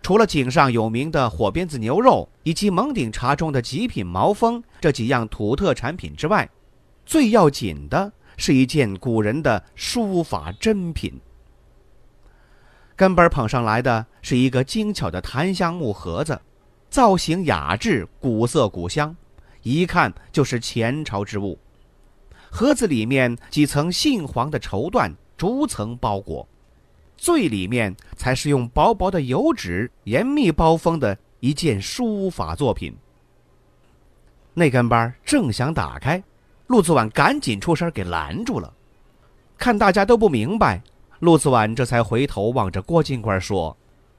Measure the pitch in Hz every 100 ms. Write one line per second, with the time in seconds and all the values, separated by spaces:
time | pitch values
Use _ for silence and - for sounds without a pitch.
0 | - 202 220 151 127 147 135 117 110 113
1 | 151 156 120 80 104 135 180 139 110 160
2 | 254 123 - _ 156 165 202 180 269 240
3 | 113 - 123 143 160 135 117 139 240 -
4 | 90 90 143 208 233 240 - - 165 135
5 | 113 127 110 - 107 135 196 127 113 92
6 | 80 73 151 202 117 _ _ _ _ _
7 | - 320 233 220 160 139 101 76 73 139
8 | 202 _ _ - - 135 131 156 113 95
9 | 127 113 104 139 147 104 - - - 247
10 | 208 185 160 87 76 101 220 208 175 156
11 | 87 67 - - _ _ _ _ _ _
12 | - _ - _ _ - _ _ _ -
13 | 190 175 170 139 110 131 117 110 127 113
14 | 117 _ - 120 131 123 131 220 214 -
15 | 110 87 - 123 180 185 175 175 131 101
16 | 87 85 156 135 _ _ _ _ _ -
17 | 233 185 - 170 160 90 71 101 226 135
18 | 80 - 135 110 120 156 107 92 87 -
19 | 147 170 _ - - - 110 147 180 175
20 | 127 - - - 131 120 - 117 113 147
21 | 151 101 104 104 98 80 _ _ _ _
22 | _ _ - - - - 247 285 220 127
23 | 110 135 123 120 - 151 143 143 165 175
24 | 302 247 147 - 139 139 - 98 151 226
25 | 107 80 _ - 175 254 294 - 107 120
26 | 117 101 101 73 - _ _ _ _ _
27 | _ _ - 339 175 104 92 123 104 92
28 | - - 123 131 151 143 120 151 180 214
29 | 180 185 131 139 294 269 - 87 120 _
30 | - 120 247 294 208 151 160 165 170 165
31 | 113 95 _ _ 123 151 160 101 95 -
32 | 240 208 190 - 82 82 135 95 80 53
33 | _ _ _ _ _ _ _ _ _ _
34 | _ _ _ _ _ - 160 123 120 117
35 | 117 - - 294 156 104 127 151 80 57
36 | 131 180 - _ _ _ _ 247 165 147
37 | 110 - 156 285 151 104 127 160 170 135
38 | 90 85 73 117 233 160 76 _ _ _
39 | _ _ _ _ _ - 247 208 202 190
40 | 202 233 208 127 117 214 170 98 - _
41 | _ - 170 160 147 123 107 113 123 120
42 | 110 117 139 - 107 123 95 95 - 165
43 | 147 131 107 95 - 98 80 - _ _
44 | _